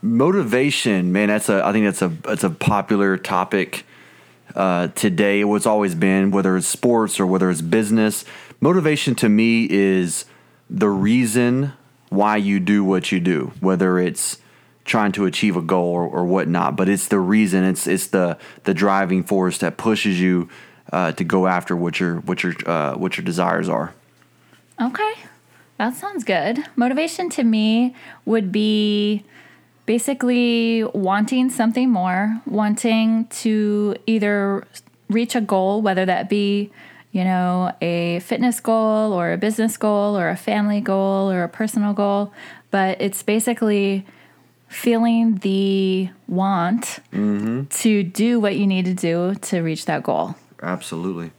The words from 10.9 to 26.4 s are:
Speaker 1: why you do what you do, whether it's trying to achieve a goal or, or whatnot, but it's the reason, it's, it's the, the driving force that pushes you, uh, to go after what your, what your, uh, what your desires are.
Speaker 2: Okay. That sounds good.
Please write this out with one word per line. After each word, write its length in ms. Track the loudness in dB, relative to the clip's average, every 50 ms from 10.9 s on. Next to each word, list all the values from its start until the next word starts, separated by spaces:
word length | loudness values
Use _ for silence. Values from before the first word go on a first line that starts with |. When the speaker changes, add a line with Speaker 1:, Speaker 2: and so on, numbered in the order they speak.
| 2 2 2 2 2 2 2 2 2 2 2 2 2 0 -2 -4 -6 -12 _ _ _ _ _ _
Speaker 1:
why 280 | 0 2 2 4 2
you 220 | 2 2 2 0 0
do 240 | 2 2 2 2 4
what 280 | 2 2 0 0 0
you 80 | -2 0
do, 340 | 0 0 0 0 -2 -6 -8 -2
whether 380 | 0 0 2 2 2 2 2
it's 400 | 2 0 -2 -2 -4 -6 -6 -6 -10 _ _ _ _ _ _ _ _ _
trying 260 | -2 0 0 0 0 0
to 120 | 0 -2
achieve 300 | -2 -2 0 0 0 0
a 40 | 0 0
goal 240 | 0 0 0 2 0
or, 160 | 0 -2 -2
or 200 | -2 -2 -2 0
whatnot, 500 | 0 0 0 0 0 0 0 0 0 0
but 120 | 0 2
it's 200 | 2 2 0 0
the 120 | 0 0 2
reason, 440 | 2 4 4 4 4 2 2 2 2
it's, 240 | 2 0 0 -2
it's 200 | -2 -2 -2 -2
the, 300 | 0 0 0 2 0 -2 -6 -12 -20 -20 -6 _
the 80 | -2 0
driving 480 | 2 2 2 2 2 2 2 0 -2 0
force 340 | 0 0 0 0 0 0
that 200 | 0 -2 -4 -4
pushes 440 | -2 -2 -2 0 0 0 0 0 2
you, 260 | 2 2 2 2 0 -4 -10 -20 -20 -20 -20 -20 _ -6 -4
uh, 180 | -2 -2 -2 -2
to 100 | -4 -4
go 240 | 0 0 2 2
after 280 | 2 0 0 -2 -2 -4
what 240 | -2 -2 -2 -2 -2
your, 180 | -2 -2 -2 -4
what 220 | -4 -6 -6 -4 -4
your, 100 | -4 -4 -4 -4
uh, 280 | -4 -2 -2 -2 -2 -2
what 220 | -2 -4 -4 -4
your 80 | -4 -4
desires 420 | -4 -2 0 0 0 0 0 0
are. 260 | 0 -2 -2 -2 -6 -10 -18 _ _ _ _ _ _ _ _ _ _ -20 _ _ _ _ -4
Speaker 2:
Okay. 320 | -4 -4 -2 -4 -4 -4 -4 -8 -14 -20 -20 _ _ _ _ _ -20 _ _ -4
That 160 | -4 -4 -4
sounds 280 | -6 -10 -8 -8 -8 -2
good. 400 | 0 0 0